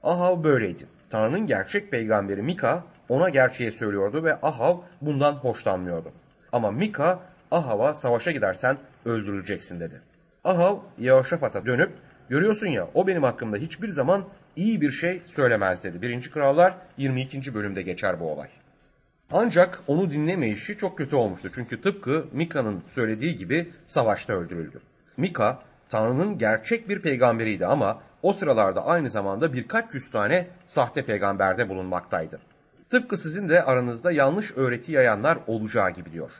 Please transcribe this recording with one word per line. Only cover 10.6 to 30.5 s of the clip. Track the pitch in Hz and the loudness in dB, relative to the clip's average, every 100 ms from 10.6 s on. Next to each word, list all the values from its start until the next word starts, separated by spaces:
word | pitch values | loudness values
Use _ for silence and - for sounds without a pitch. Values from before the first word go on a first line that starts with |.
| 180 202 - - | 2 2 -8 -4
Yehoşafat'a | 120 131 127 165 123 101 110 | 6 6 6 -2 -2 -2 -2
dönüp, | 123 185 - - - - | 2 0 -2 -20 -20 -4
"Görüyorsun | 135 202 214 208 | 0 2 0 -2
ya, | 117 85 | -2 0
o | - 185 | 0 2
benim | 180 | 2
hakkımda | 131 - 113 104 | 0 0 -6 -4
hiçbir | 160 - 208 | -6 -8 -8
zaman | 151 131 196 185 - _ - | -2 2 0 0 -18 _ -4
iyi | 208 214 | -2 0
bir | 147 | -2
şey | 123 170 185 - | 0 -4 -4 -8
söylemez." | - 127 110 95 87 | 2 4 4 2 0
dedi. | 98 87 | -6 -8
Birinci | 120 120 127 | -6 -6 -6
Krallar | 156 139 147 180 180 - - | 0 2 6 6 4 -18 -4
yirmi | 135 127 | -2 -2
ikinci | 131 139 135 | -4 -8 -6
bölümde | 107 104 98 | -6 -4 -6
geçer | 90 85 101 87 | -6 -4 -2 -2
bu | 82 | -4
olay. | 76 76 _ _ _ _ _ _ _ _ | -6 -10 _ _ _ _ _ _ _ _
Ancak | 165 226 175 180 - - | 0 2 4 4 0 0
onu | 151 190 | 0 0
dinlemeyişi | 147 156 185 117 104 - 208 | 0 -2 0 -2 -4 -8 -6
çok | 190 - | -6 -6
kötü | 139 143 | -2 0
olmuştu. | 117 87 92 | 0 -4 -10
Çünkü | 127 120 - | -10 -10 -4
tıpkı | 196 196 123 156 - | -4 -4 -2 -2 -2
Mika'nın | 135 165 156 113 95 - | -4 -2 -2 -2 -4 -8
söylediği | - 110 110 135 110 | -2 -2 -2 -4 -4
gibi | 87 151 170 - - | -2 -2 -4 -14 -4
savaşta | - 113 98 - | 0 2 0 -2
öldürüldü. | 98 85 85 76 - _ _ _ - | -4 -4 -8 -10 -12 _ _ _ -4
Mika, | 180 165 107 135 - _ _ | -4 2 0 0 -14 _ _
Tanrı'nın | 110 110 131 196 175 | 0 0 0 0 0
gerçek | 110 110 - 226 190 | 0 0 0 -4 -2
bir | 202 | -4
peygamberiydi | 160 127 123 113 110 95 90 | -2 4 4 4 -2 -2 0
ama | 143 101 - - _ | 2 2 -2 -12 _
o | 175 | -2
sıralarda | 202 160 113 98 95 - | 0 2 4 4 2 0
aynı | 170 135 | 0 0
zamanda | 104 98 98 160 | -2 -4 0 -2
birkaç | 127 120 226 226 | -2 -2 -4 -4
yüz | - - | -10 -4
tane | 110 104 175 175 | -2 2 2 0